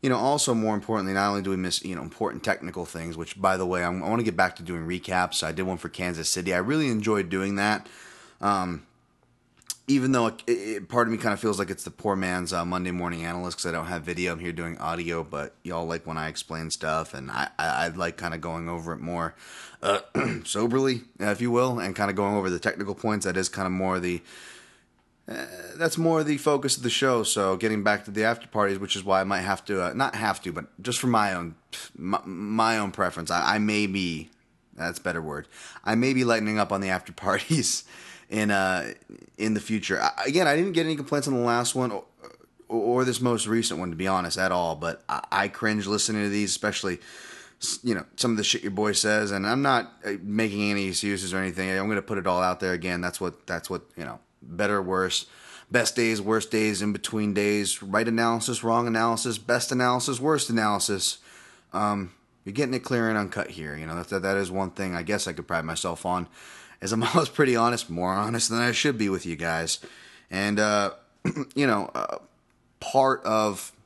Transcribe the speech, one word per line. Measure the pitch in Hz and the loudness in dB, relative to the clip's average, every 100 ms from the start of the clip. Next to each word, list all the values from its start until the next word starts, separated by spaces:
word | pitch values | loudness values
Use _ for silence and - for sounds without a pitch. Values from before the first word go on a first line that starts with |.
you | 139 | 2
know, | 123 | 2
also | 127 143 - | 4 2 2
more | 113 110 104 | 2 2 0
importantly, | 98 110 95 | 0 0 2
not | 98 101 | 2 2
only | 101 | 2
do | 95 | 0
we | 95 | 0
miss, | 92 - - | 0 -2 -4
you | 87 | -8
know, | |
important | 78 - 107 57 | -8 -4 -4 -2
technical | 110 - 90 92 85 | -2 -2 -2 -8 -8
things, | 85 85 82 | -8 -8 -8
which, | 82 98 | -10 0
by | 95 95 | 2 2
the | 92 | 2
way, | 90 87 | 0 0
I'm, | 92 | -2
I | 85 | 0
wanna | 113 | 0
get | 113 87 | 0 2
back | 92 - | 0 0
to | |
doing | 85 85 82 | -8 -6 -4
recaps. | 90 - 92 90 - | -6 0 0 2 0
I | 80 | -2
did | 80 | -2
one | 92 90 | -2 -2
for | 87 | -6
Kansas | - 90 80 80 | -6 -4 -2 -2
City. | - 90 | -2 0
I | 90 | 0
really | 98 156 147 | 2 0 2
enjoyed | 110 107 104 90 | 0 2 0 2
doing | 95 98 101 | 0 0 2
that. | 104 107 - - - - - - | 2 0 -4 -20 -20 -20 -20 -2
Um, | 101 98 90 82 - _ _ _ _ _ _ _ _ - - | 2 2 0 -6 -10 _ _ _ _ _ _ _ _ -12 0
even | 139 131 | 2 4
though | 131 113 | 4 4
it, | 113 - | 0 -2
it, | 117 101 104 95 | 0 0 -6 0
part | 120 113 | 2 4
of | |
me | 113 | 2
kinda | 117 98 | 0 0
feels | 113 98 | 0 0
like | 95 | -2
it's | 95 | -4
the | - | -8
poor | - 107 95 | -6 -2 0
man's, | 92 90 87 | 0 -2 -2
uh, | 90 87 | -2 -2
Monday | 90 90 | -2 -2
morning | 90 87 85 | -2 -4 -4
analyst, | 85 87 90 - | -6 -6 -6 -6
'cause | 90 | -4
I | |
don't | 85 82 | -4 -4
have | 87 | -6
video. | 80 85 90 | -6 -2 -2
I'm | 82 | -2
here | 87 | -6
doing | 82 85 82 | -6 -8 -6
audio, | 78 85 85 82 | -4 -4 -4 -4
but | 76 73 73 _ | -4 -8 -8 _
y'all | - 85 82 | -8 -6 -4
like | 85 82 | -6 -6
when | 80 | -6
I | 78 | -6
explain | 78 - 80 80 | -8 -8 -8 -6
stuff, | - 80 78 80 | -4 -2 -2 -4
and | 69 65 | -10 -8
I, | 64 71 - | -6 -6 -4
I, | 80 | -2
I | 64 82 | 0 -2
like | 82 87 80 | -2 -4 -4
kinda | 85 82 | -8 -6
going | 82 82 82 | -6 -6 -6
over | 85 82 | -8 -8
it | 82 | -8
more, | 82 87 82 - - - - - | -6 -4 -4 -8 -20 -18 -18 -6
uh, | - 101 - - | 0 0 0 -4
<clears throat> | 120 113 | -2 -4
soberly, | - 101 117 131 135 123 - - | -4 0 2 2 2 0 -6 -4
uh, | 101 | -2
if | 101 | 0
you | 120 | 2
will, | 120 131 120 | 2 2 0
and | 98 95 | -4 0
kinda | 101 | 0
going | 95 101 | 2 2
over | 104 95 | 2 0
the | 87 | 0
technical | 104 - 98 98 | -2 -2 -6 -2
points. | 113 107 98 | 0 0 0
That | 90 | 0
is | 92 | -2
kinda | - 92 | -2 -2
more | 92 92 92 | 0 0 0
the, | 90 87 - - - - - _ _ _ _ _ - | 0 -4 -6 -20 -20 -20 -20 _ _ _ _ _ -12
uh, | - - - 85 - | -10 -10 -12 -14 -2
that's | 165 160 | 0 4
more | 165 160 | 4 4
the | 151 147 | 4 2
focus | 151 143 135 135 | 4 4 2 0
of | |
the | 123 | 0
show. | - 135 123 | 2 4 4
So | 104 - 95 95 | 2 2 2 2
getting | 110 107 | 2 2
back | 101 104 104 | 4 2 0
to | |
the | 101 | 0
after | 110 117 - | 2 0 -2
parties, | 110 101 98 | 2 2 2
which | 98 101 | -2 -4
is | |
why | 95 95 | 2 2
I | |
might | 95 98 | 4 0
have | 92 95 - | 0 -2 0
to, | 98 | 0
uh, | 87 | 0
not | 107 135 101 | 0 -2 0
have | 107 95 | 0 0
to, | 92 | -4
but | 85 76 - | -8 -10 -10
just | 98 123 | -4 -2
for | 127 | 2
my | 113 104 | 4 4
own, | 90 85 82 _ - - - | 0 -6 -12 _ -14 -14 -10
my, | 85 101 - | -4 -4 -4
my | 90 104 110 113 113 | -8 -4 2 2 2
own | 101 | 0
preference, | 92 90 85 82 | 0 -2 -2 -2
I, | 87 67 | 2 4
I | 107 | 4
may | 107 107 104 | 4 2 2
be, | 98 87 80 80 _ _ _ _ | 0 -2 -2 -8 _ _ _ _
that's | - 85 87 | -6 -6 -4
a | |
better | 90 85 | -4 -4
word, | 78 71 - - - - | -4 -8 -12 -18 -18 -8
I | - | 0
may | 113 127 | 2 4
be | 131 | 4
lightening | 123 113 107 107 | 4 4 2 0
up | 101 | 0
on | 98 | 0
the | 98 | 0
after | 92 - | -2 -4
<laughs> | |
parties | - 95 98 - 160 - - - - - - - | -6 0 0 2 0 2 -2 -6 -20 -20 -20 -4
in, | 107 104 | 0 2
uh, | 101 95 90 62 - _ - - - | 4 4 2 -2 -10 _ -20 -20 -4
in | 110 | 0
the | 107 | 0
future. | - 107 - 95 | 0 -4 0 2
I, | 73 - 113 | 2 2 2
again, | 156 165 | 4 4
I | 147 | 4
didn't | 196 | 2
get | 165 160 | 2 0
any | 151 | -2
complaints | 135 147 139 | 0 0 2
on | 131 | 2
the | |
last | 120 117 123 127 | 4 4 2 0
one | 127 | 0
or, | 101 - _ - - - _ - | -2 -10 _ -20 -20 -20 _ -4
or | 113 107 123 127 | 0 4 4 4
this | 113 | 2
most | 123 117 107 | 2 2 2
recent | 113 110 80 | 2 2 -2
one, | 90 | -4
to | 82 | -2
be | 95 | 0
honest, | 95 87 90 | 2 0 0
at | 92 | 2
all. | 90 85 78 | 2 0 -2
But | 82 - - | -4 -6 -4
I, | 71 - | -6 0
I | 98 101 | 0 0
cringe | - 110 107 98 | 0 0 0 0
listening | 104 - 107 | 0 0 0
to | 104 | 0
these, | 101 101 | 0 0
especially, | - 104 101 98 87 - - - - - _ | 0 -2 -2 -4 -4 -10 -18 -18 -18 -20 _
s-, | - - | -6 -4
you | 123 | -2
know, | 101 76 - | -4 -4 -2
some | 123 | 0
of | 110 | 2
the | |
shit | 101 - | 0 0
your | 101 | -2
boy | 98 107 | 0 0
says. | 95 107 107 104 | 2 4 2 2
And | 101 98 | -2 0
I'm | 127 | 2
not, | 139 123 - - | 4 2 0 -10
uh, | 104 101 | -6 -6
making | 95 104 110 101 104 | -2 0 0 0 0
any | 101 98 | 0 0
excuses | 87 104 98 92 95 | -2 -2 -2 -2 -2
or | |
anything. | 95 87 95 | -2 -2 -2
I'm | 95 101 | 0 0
gonna | 104 | -2
put | - 101 | -2 -2
it | 92 | 2
all | 90 | 2
out | 92 90 | 2 0
there | 95 | -2
again. | 90 90 87 | -2 -2 -2
That's | 87 - | -4 -4
what, | 92 - - | -6 -6 -8
that's | 85 - | -8 -4
what, | 92 - - | -8 -8 -12
you | 73 | -10
know, | 58 _ _ | -12 _ _
better, | 64 85 101 101 | -14 -2 2 2
worse, | 92 92 92 - - - - - - | 2 0 2 -2 -6 -18 -20 -20 0
best | 120 110 - | 2 2 4
days, | 113 110 | 2 2
worst | 101 110 104 | 2 2 2
days, | 110 107 101 | 2 2 2
in | 104 | 0
between | 98 - 110 104 101 | -2 -2 0 2 2
days, | 104 104 98 - | 4 4 2 -2
right | 98 104 117 | 0 0 2
analysis, | 113 117 117 117 117 | 4 4 2 0 -2
wrong | 117 117 120 | 2 2 2
analysis, | 113 113 113 127 107 | 2 2 2 -2 -4
best | 107 120 - | 0 0 2
analysis, | 127 123 123 135 123 | 2 4 2 0 0
worst | 139 151 - | 2 2 2
analysis. | 117 107 101 - 98 - - - - - - _ | 2 4 2 0 0 -2 -4 -14 -20 -20 -20 _
Um, | 92 104 104 92 - _ _ | -2 0 0 -4 -12 _ _
you're | - | -8
getting | 107 139 | -2 -2
it | 127 | -2
clear | - 123 113 | 0 0 2
and | 110 | 0
uncut | 98 98 - | -2 -4 -6
here. | 82 76 73 | -8 -8 -8
You | 78 | -6
know, | 85 | -8
that, | 87 | -4
that, | 98 | -2
that | 95 98 | 0 0
is | 92 | 0
one | 92 92 | -2 -4
thing | 87 95 85 | -4 -4 -4
I | |
guess | 80 104 - | -2 -2 -2
I | |
could | 78 - | -6 -4
pride | 85 80 | -2 -2
myself | 82 90 82 90 | -4 -4 -4 -2
on, | 90 87 - - - - - | -2 -4 -12 -20 -20 -20 -10
is | 98 | -2
I'm | 113 | 0
<laughs> | 117 165 | 2 2
always | 147 | 2
pretty | - 139 120 | 2 4 6
honest, | 117 120 - | 4 2 -4
more | 85 90 | -2 0
honest | 95 107 113 107 | 0 0 0 0
than | 117 | 2
I | 120 | 2
should | 113 147 123 | 2 2 2
be | 104 | 2
with | 95 85 | 0 -2
you | 80 | -4
guys. | 85 82 82 - - - - - _ | -2 -2 -2 -4 -6 -20 -20 -20 _
And, | 92 101 104 | -2 0 2
uh, | 107 104 101 - _ _ | 2 2 0 -4 _ _
<clears throat> | - 156 131 - | -6 -4 -6 0
you | 143 | 2
know, | 104 95 - | 2 0 -4
uh, | - - - _ _ _ _ _ | -6 -6 -12 _ _ _ _ _
part | - 135 135 131 | 0 4 4 2
of | - 110 107 95 - _ | 2 2 2 -2 -10 _